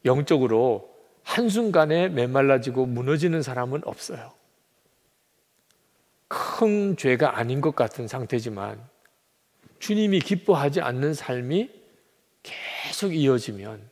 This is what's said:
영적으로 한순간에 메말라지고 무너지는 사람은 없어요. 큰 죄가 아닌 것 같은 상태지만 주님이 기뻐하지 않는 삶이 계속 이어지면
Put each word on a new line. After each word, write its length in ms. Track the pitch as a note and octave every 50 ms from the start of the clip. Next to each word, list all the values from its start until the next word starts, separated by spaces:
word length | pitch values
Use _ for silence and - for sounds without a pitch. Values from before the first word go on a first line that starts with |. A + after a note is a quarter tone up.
| -
영적으로 880 | B2 B2+ C#3 D3 - E3+ C#3 C3 A#2 A2+ A2+ B2 B2+ A2 G2+ - - - - _ _ _ _ _
한순간에 840 | - - A3+ A#3+ A3+ F#3+ A3+ A#3 G#3+ F3 E3 D#3 D3+ D#3 E3+ F3+ F#3
메말라지고 760 | E3+ B2+ A#2+ B2 B2+ C#3 C#3 C#3 C3+ B2+ A#2 B2+ A#2+ B2+ C3
무너지는 560 | B2+ A#2+ A#2+ B2 C3+ D#3 D3+ D#3+ F3+ E3 D#3+
사람은 400 | C3+ C3 B2+ B2 B2 B2+ C3+ D3+ -
없어요. 480 | - - - - - F3+ B2 A2 B2 - _ _ _ _ _ _ _ _ _ _ _ _ _ _ _ _ _ _ _ _ _ _ _ _ _ _ _ _ _ _ _ _ _ _ _ _ _ _
큰 720 | _ - - - - - - A#3 G#3+ G#3 G#3 G3+ G3+ F3+
죄가 400 | - - C3 B2+ A#2+ D3+ C3+ -
아닌 240 | - A#2+ A#2+ C3 C#3+
것 140 | C#3 D#3 C#3+
같은 320 | - B2 G#2+ - - A#2+
상태지만 760 | A2 - C3 A#2+ - C3 A#2+ A2+ A#2+ G#2+ G2 G2 G#2 G#2+ A2 A#2 C3 _ _ _ _ _ _ _ _ _ _ _ _ _ _ _ - _ _
주님이 400 | - - G#3 G#3+ G#3+ G#3 G3 F3+
기뻐하지 600 | - - G3+ F3 - - F#3 C#3+ C#3+ C#3+ C#3+ -
않는 320 | - B2+ B2 B2+ C#3 D3+ D#3
삶이 560 | C#3+ - - B2+ B2 B2 B2+ D#3 G3 A#3+ - - - _ _ _ _ _ _ _ _ _ _ _ _
계속 720 | - - - - - - - - - - - - G#3 G3 D#3+
이어지면 760 | D#3+ C#3+ C3+ C3 A#2+ A2+ - G#2+ G2 G2 G#2+ A2 G#2 G#2+ A2+